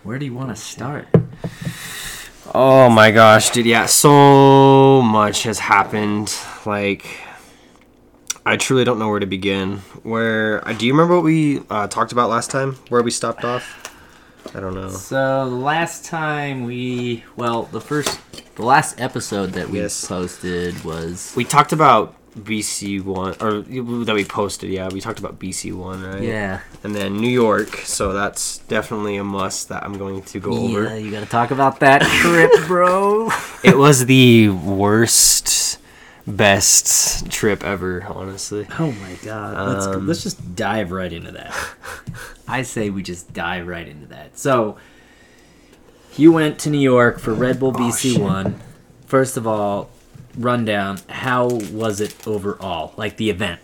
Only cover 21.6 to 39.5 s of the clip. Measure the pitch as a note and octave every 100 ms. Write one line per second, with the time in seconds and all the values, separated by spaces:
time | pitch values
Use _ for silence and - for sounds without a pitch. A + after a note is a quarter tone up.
21.6 | D3 D#3+ D3+ A#2 G2+ _ _ - G#2 A2
22.6 | G#2 - G2+ G2+ F#2+ F#2 F#2+ F2 A2 G#2
23.6 | - B2+ A#2+ A#2+ A2+ G#2+ F#2+ - G2+ -
24.6 | F#2+ F#2 F#2 F#2+ A2+ G#2 G2 - F#2+ F#2
25.6 | F2+ F2+ F2+ F#2 F#2+ G2 A2+ A2 G2+ F#2+
26.6 | - - G#2 G#2 G2 G2+ A#2 B2 A2+ G2
27.6 | G#2+ - - - G2+ F#2+ G2+ - - -
28.6 | - A2+ G#2+ A2 G#2 G2+ G2+ G2 F#2+ -
29.6 | - G2 E2 G2+ G2 F#2+ F#2+ - F#2+ A2+
30.6 | G2 G2+ A2 A2 G#2+ G#2 G#2+ A#2 A#2+ C3+
31.6 | C3+ - C#3+ C#3 D3+ D3 E3+ E3+ E3 A#4+
32.6 | D#3+ F3+ F3+ F#3 G3+ G#3 A3+ - - -
33.6 | B3 C#3+ C#3 C#3 B2 C3 B2+ A#2 G#2+ F#2+
34.6 | E2 G2 G2+ G#2+ A2+ - - - - -
35.6 | - - _ - - - - G2+ G#2+ G2
36.6 | F#2 - - - - - - - A2 G2
37.6 | - F#2+ F#2 F2+ F#2+ - F#2+ G2 - G#2
38.6 | G2+ - D#3+ A2 F#2+ F2+ G#2 G#2+ G2+